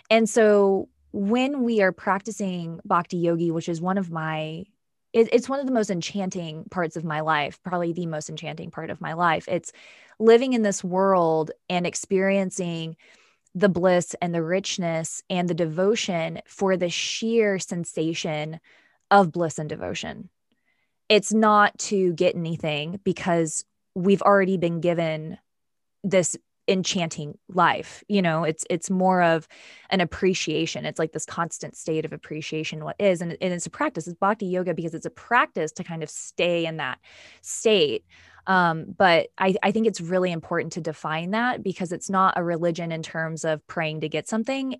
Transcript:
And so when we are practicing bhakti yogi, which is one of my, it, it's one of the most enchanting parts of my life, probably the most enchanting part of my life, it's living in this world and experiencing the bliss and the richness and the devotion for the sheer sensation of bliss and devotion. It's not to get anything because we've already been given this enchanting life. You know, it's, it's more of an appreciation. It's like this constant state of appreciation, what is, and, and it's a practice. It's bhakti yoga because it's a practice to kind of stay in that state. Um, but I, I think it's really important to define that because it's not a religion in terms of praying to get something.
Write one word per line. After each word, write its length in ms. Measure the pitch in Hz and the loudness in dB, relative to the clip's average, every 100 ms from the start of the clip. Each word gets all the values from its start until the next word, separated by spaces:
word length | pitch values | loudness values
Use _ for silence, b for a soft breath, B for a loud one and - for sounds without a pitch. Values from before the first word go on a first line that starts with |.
| _ | _
And 180 | 226 226 | 4 4
so 600 | - 214 208 196 196 - _ _ | 4 6 6 6 2 -2 _ _
when 520 | 208 196 240 262 285 | -4 0 0 0 0
we 180 | 240 220 | 0 2
are 100 | 190 | 2
practicing 880 | 180 - 190 220 208 196 180 170 165 | 0 -2 -2 -4 -6 -6 -6 -8 -10
bhakti 340 | - 175 170 180 | 0 0 0 0
yogi, 340 | 170 170 170 | 0 2 0
which 180 | 165 160 | -2 -4
is 100 | 165 | -4
one 200 | 180 196 | -2 -2
of 100 | 180 | -2
my, 540 | 165 156 156 156 160 190 _ _ _ _ | -4 -4 -4 -6 -10 -14 _ _ _ _
it, 160 | 226 226 | 2 4
it's 160 | 240 254 | 2 2
one 100 | 269 | -4
of 80 | 262 | 0
the 40 | |
most 200 | 247 208 | 0 0
enchanting 720 | 180 - 202 185 180 165 156 - | -2 -4 -4 -4 -6 -8 -10 -8
parts 240 | 185 165 165 | -4 -2 -4
of 80 | |
my 160 | 160 156 | -6 -4
life, 400 | 156 151 143 - | 0 0 0 -6
probably 320 | 180 175 170 | -6 -2 -2
the 140 | 170 170 | -4 -4
most 220 | 156 - | -6 -8
enchanting 420 | 156 156 156 - | -10 -12 -12 -12
part 180 | - 160 | -10 -10
of 120 | 160 | -8
my 120 | 156 | -8
life, 320 | 160 175 160 - | 0 2 2 0
it's 240 | 175 - B B B B B | -4 -4 B B B B B
living 360 | 220 233 262 | 8 8 6
in 100 | 247 | 2
this 200 | 208 190 | 2 0
world 680 | 180 185 196 185 165 160 156 - - | -2 2 4 6 4 2 0 -6 -4
and 160 | 180 175 | -2 -2
experiencing 1080 | - - 190 190 196 190 - 175 165 160 160 b b b b b 180 | -4 -2 0 2 2 0 -4 -4 -4 -6 -10 b b b b b 0
the 120 | 196 | 2
bliss 440 | 175 185 180 - - | 4 4 4 2 -4
and 140 | 175 170 | -4 -2
the 80 | |
richness 800 | 160 185 - - 170 160 165 - - | -2 -2 -2 -4 -2 -2 -4 -10 -4
and 180 | 185 180 | -2 0
the 60 | |
devotion 880 | 170 165 160 196 226 - 170 160 165 - | 0 -2 0 2 2 0 -2 -4 -8 -14
for 300 | - 196 185 | -4 0 0
the 140 | 175 | 0
sheer 680 | - - - 226 233 208 190 | -2 -6 -4 0 2 2 0
sensation 1000 | - 175 165 - 160 165 180 151 156 160 b b b b _ | -4 -6 -6 -2 -2 -2 -4 -4 -6 -10 b b b b _
of 220 | 202 180 | 6 6
bliss 260 | 170 165 - | 2 -2 -2
and 120 | 151 | -8
devotion. 600 | - 90 - - - 180 _ _ _ _ _ _ _ - | -6 -6 -6 -8 -12 -16 _ _ _ _ _ _ _ 2
It's 240 | 214 - | 4 4
not 440 | 220 214 208 208 - | 4 6 6 6 2
to 320 | - 202 185 | -2 0 2
get 220 | 160 180 - | 2 2 2
anything 640 | 165 165 160 147 151 196 - | -4 -4 -4 -4 -6 -4 -4
because 580 | 170 - 170 165 - - _ _ | -2 0 2 0 -4 -10 _ _
we've 280 | - 180 190 | -2 2 4
already 360 | 202 202 190 190 | 6 4 4 2
been 240 | 170 170 | 0 0
given 560 | 170 170 165 156 156 185 _ _ _ _ _ _ | 0 0 -2 -4 -8 -14 _ _ _ _ _ _
this 320 | 190 185 165 - - _ - | 0 2 2 -4 -14 _ 0
enchanting 720 | 190 175 190 165 - 147 - - | 0 0 -2 -4 -6 -12 -12 -6
life. 560 | 180 170 - - - - | 2 2 2 -4 -16 -2
You 120 | 202 | 2
know, 220 | 175 160 | 2 2
it's, 220 | 165 165 - | 0 -4 -4
it's 200 | 175 - | -4 -2
more 320 | 185 185 185 | 2 4 4
of 260 | 170 160 - B B B B | 4 2 -2 B B B B
an 120 | 190 | 0
appreciation. 840 | 175 - 185 190 - 151 165 143 151 | 0 0 0 0 -2 -2 -2 -4 -6
It's 140 | - | -4
like 140 | 160 | -4
this 120 | 160 - | -4 -8
constant 520 | - 170 - 151 - | -6 -6 -6 -14 -10
state 260 | - 160 | -4 -4
of 80 | 156 | -4
appreciation, 720 | 151 - 156 147 156 156 160 | -10 -12 -10 -8 -6 -6 -8
what 120 | 151 151 | -10 0
is, 220 | 202 175 | 2 2
and, 160 | 170 - | -2 -4
and 140 | 185 | -4
it's 140 | 175 170 | -4 -6
a 20 | |
practice. 360 | - 302 170 165 | -4 -4 -4 -8
It's 100 | 165 | -2
bhakti 280 | 196 220 190 | 0 0 -2
yoga 260 | 180 180 | -2 -2
because 200 | 170 165 160 | -4 -6 -8
it's 100 | 165 | -10
a 60 | |
practice 600 | - - 240 311 - 156 | -12 0 2 2 -2 -4
to 100 | - | -6
kind 200 | 175 165 | -10 -8
of 60 | 156 | -8
stay 560 | - - - 175 170 165 | -10 -10 -2 0 2 -2
in 120 | 160 | -4
that 220 | 135 - B B B B | -6 -8 B B B B
state. 600 | - - 226 208 147 113 - b b b - | -14 -2 2 4 4 0 -8 b b b 0
Um, 380 | 185 175 160 - - | 2 4 0 -6 2
but 340 | 190 165 - - | 6 6 2 0
I, 160 | 190 185 | 0 2
I 80 | - | 0
think 160 | 220 220 | 2 0
it's 120 | 196 | 0
really 300 | 170 185 185 | -2 0 0
important 420 | 165 - 170 160 | -2 -4 -4 -4
to 80 | 170 | -6
define 500 | 160 151 151 160 170 | -8 -8 -6 -4 -4
that 320 | 220 240 247 | -2 -2 -2
because 280 | 202 175 175 | -6 -6 -6
it's 200 | 170 - | -6 -2
not 240 | 190 190 - | 2 4 2
a 60 | |
religion 480 | 170 170 175 170 170 | 0 0 0 -2 -4
in 100 | 160 | -6
terms 420 | 156 165 160 160 | -6 -6 -6 -4
of 220 | 160 156 - | -2 -4 -4
praying 360 | - 160 156 | -4 -4 -4
to 80 | 147 | -4
get 180 | 156 - | -4 -4
something. 480 | 220 226 269 262 254 | -4 -2 -4 -6 -2